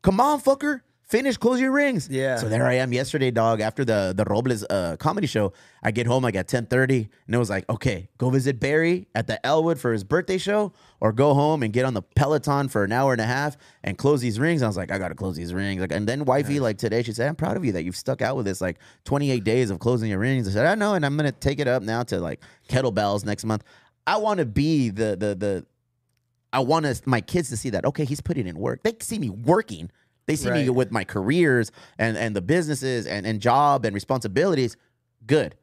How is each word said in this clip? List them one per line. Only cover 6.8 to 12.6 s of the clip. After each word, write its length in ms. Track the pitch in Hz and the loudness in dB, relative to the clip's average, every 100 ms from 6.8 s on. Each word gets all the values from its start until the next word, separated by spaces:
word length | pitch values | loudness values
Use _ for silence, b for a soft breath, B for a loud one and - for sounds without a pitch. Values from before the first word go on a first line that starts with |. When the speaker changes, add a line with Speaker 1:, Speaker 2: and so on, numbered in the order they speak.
| 131 131 107 b - | 4 2 0 b -2
Speaker 1:
and 80 | |
it 40 | 117 | 0
was 120 | 113 | 0
like, 180 | 98 - | -2 -4
"Okay, 420 | 117 131 95 90 _ | -4 -2 -4 -8 _
go 140 | 131 | 0
visit 300 | 135 131 131 | 2 0 -2
Barry 480 | 139 151 165 180 190 | 2 2 2 0 -2
at 140 | 110 113 | -6 -4
the 180 | 110 | -4
Elwood 360 | 123 156 160 160 | 2 2 2 0
for 120 | 123 | 0
his 120 | 113 | -2
birthday 340 | 98 156 180 185 | 0 -2 0 -2
show, 340 | 175 208 - b b b | 0 0 -2 b b b
or 120 | 110 | 0
go 220 | 110 143 | 4 4
home 300 | 139 147 160 | 6 4 2
and 80 | 117 | 0
get 120 | 110 | 0
on 100 | 131 | 0
the 80 | 113 | -2
Peloton 680 | - - 139 123 - 143 | -2 0 2 2 2 0